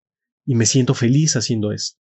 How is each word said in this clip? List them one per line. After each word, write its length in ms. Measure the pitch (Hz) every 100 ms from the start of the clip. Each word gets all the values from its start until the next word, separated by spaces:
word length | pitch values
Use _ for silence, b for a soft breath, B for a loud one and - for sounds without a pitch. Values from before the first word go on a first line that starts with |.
| _ _ _ _ -
y 100 | 120
me 100 | 107
siento 280 | 139 123
feliz 440 | 135 120 139 156 127
haciendo 340 | 110 117 104
esto, 260 | 107 - _